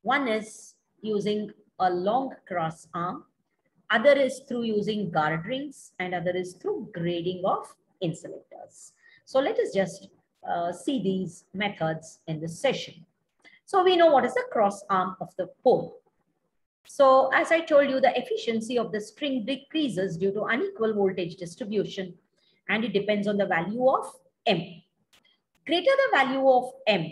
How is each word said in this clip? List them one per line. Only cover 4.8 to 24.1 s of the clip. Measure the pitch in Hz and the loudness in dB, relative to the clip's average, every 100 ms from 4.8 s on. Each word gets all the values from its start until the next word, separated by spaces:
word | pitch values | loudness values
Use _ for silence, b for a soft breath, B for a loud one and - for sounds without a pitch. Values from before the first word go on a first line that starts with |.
| 196 214 180 | 0 -2 -2
guard | 165 151 160 180 | 0 0 0 -4
rings, | 262 294 - - _ | -6 -8 -14 -20 _
and | 180 | -6
other | 180 175 | -4 -2
is | 180 180 | -4 -6
through | - 381 403 202 | -8 -6 -6 -8
grading | 175 170 175 170 180 | -6 -4 -4 -4 -4
of | 190 339 - _ _ _ | -2 -2 -6 _ _ _
insulators. | 175 156 - - _ - - - - b b b | -6 -6 -12 -18 _ -20 -20 -20 -20 b b b
So | _ 262 | _ 0
let | 294 453 | 0 0
us | 415 | 0
just, | 190 180 - - _ _ _ - | 0 -2 -4 -20 _ _ _ -6
uh, | 175 170 | -4 -4
see | 180 - 269 | -6 -4 -2
these | 190 190 175 - _ | -2 -2 -6 -10 _
methods | 190 208 - 160 160 - - - | -6 -6 -4 -4 -4 -10 -20 -10
in | 156 | -8
this | 165 165 | -8 -4
session. | 269 - - - - _ _ _ b b | -2 -2 -8 -18 -20 _ _ _ b b
So | _ 392 | _ 2
we | 370 359 | 4 6
know | 330 | 6
what | 277 | 6
is | 240 | 2
the | 494 494 | -2 -2
cross | 254 202 202 - | 0 0 0 -2
arm | 190 190 190 | -2 -2 -6
of | 160 - | -14 -8
the | 180 - | -10 0
pole. | - 139 165 - _ _ _ _ _ _ _ _ _ | 4 4 0 -14 _ _ _ _ _ _ _ _ _
So | - 269 262 - | 4 8 8 6
as | 294 330 | 2 2
I | 330 | 0
told | 330 294 277 | 4 4 4
you, | 262 | 4
the | 262 247 | 2 2
efficiency | 247 440 - 220 220 247 | -4 -4 -2 -4 -2 -2
of | 185 | -2
the | 214 | -6
string | 208 - 294 262 | -10 -6 -4 -4
decreases | 208 269 - 311 285 180 190 170 | -4 -6 -4 -2 -2 -2 -4 -2
due | 196 | -2
to | 196 | -2
unequal | 202 233 392 - 220 | -2 -2 -2 -2 -2
voltage | 208 190 185 170 - | 2 0 0 -6 -8
distribution, | 170 - 208 208 165 - 185 170 _ _ _ _ - | -14 -10 -6 -4 -4 -6 -12 -14 _ _ _ _ -6
and | 208 | -4
it | 226 | -2
depends | 196 202 214 202 | -2 0 -2 0
on | 202 | -2
the | 190 | 0
value | 170 180 226 254 | -2 -2 0 2
of | 370 - | 2 -2